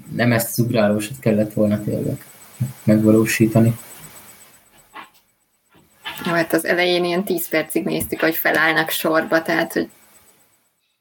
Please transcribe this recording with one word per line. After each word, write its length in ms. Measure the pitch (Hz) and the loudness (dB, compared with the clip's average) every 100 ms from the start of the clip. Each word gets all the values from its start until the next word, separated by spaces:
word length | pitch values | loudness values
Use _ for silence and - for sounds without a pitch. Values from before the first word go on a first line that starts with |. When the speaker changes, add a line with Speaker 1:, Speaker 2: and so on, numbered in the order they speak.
| - 107 | -10 0
Speaker 1:
nem 160 | 120 | 2
ezt 160 | 113 - | 2 0
az 100 | - | -2
ugrálósat 540 | 117 117 104 107 104 - | 0 2 2 0 -4 -4
kellett 320 | 113 104 107 | 0 0 0
volna 300 | - 104 104 | 0 0 0
tényleg 400 | - - 113 123 - - - - 127 - | -2 -4 -4 -6 -12 -20 -20 -8 -8 -2
megvalósítani. 920 | - 107 107 113 110 - 110 113 113 113 - - - - - - - _ _ _ _ - - _ _ _ _ _ _ _ _ _ - - 180 | 2 4 6 4 2 2 2 4 2 0 -12 -20 -20 -20 -20 -20 -20 _ _ _ _ -20 -20 _ _ _ _ _ _ _ _ _ -14 -8 -2
Speaker 2:
Jó, 60 | |
hát 200 | 170 165 | -2 0
az 120 | 165 | -2
elején 400 | 165 170 180 175 | 0 0 2 0
ilyen 200 | 175 175 | 0 -2
tíz 240 | 202 170 - | -2 -4 -2
percig 360 | 160 156 165 | -4 -2 -4
néztük, 360 | 160 160 - - | -2 -4 -6 -2
hogy 140 | 160 160 | -2 0
felállnak 520 | 170 156 160 160 160 | -2 0 0 0 -2
sorba, 520 | - 165 160 160 160 | -4 0 0 0 -2
tehát, 300 | 165 165 165 | 0 -2 -2
hogy 160 | - - _ _ _ _ _ _ _ _ _ _ _ | -4 -6 _ _ _ _ _ _ _ _ _ _ _